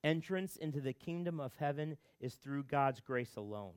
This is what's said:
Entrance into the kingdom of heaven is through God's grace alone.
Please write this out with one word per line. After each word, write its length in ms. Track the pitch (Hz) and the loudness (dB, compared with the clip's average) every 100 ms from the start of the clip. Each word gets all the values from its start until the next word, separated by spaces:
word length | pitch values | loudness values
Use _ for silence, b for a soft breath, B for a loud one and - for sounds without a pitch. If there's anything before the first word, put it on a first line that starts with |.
Entrance 540 | 151 160 - 185 190 - | 4 2 2 -2 -2 -4
into 240 | 156 143 | -4 -2
the 120 | 135 | -2
kingdom 480 | 131 - 170 175 165 | -4 -4 -2 -2 -2
of 140 | 135 - | -6 0
heaven 400 | 143 143 151 147 b b | 0 0 -2 -4 b b
is 140 | 127 | -8
through 300 | - 135 143 | -8 -4 -4
God's 360 | 135 143 135 131 | 2 4 4 2
grace 360 | - 127 120 - | -2 -2 -2 -6
alone. 360 | 104 104 98 | -8 -6 -8